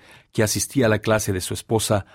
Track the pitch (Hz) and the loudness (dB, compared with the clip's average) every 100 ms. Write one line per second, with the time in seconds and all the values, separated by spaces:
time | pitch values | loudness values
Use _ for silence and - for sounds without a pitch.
0 | - - _ - 107 104 - 139 117 107 | -18 -20 _ -2 0 0 -2 0 2 2
1 | 113 110 107 95 - - - 110 - 104 | 2 0 0 -4 -4 -8 -2 -2 0 -2
2 | - | -2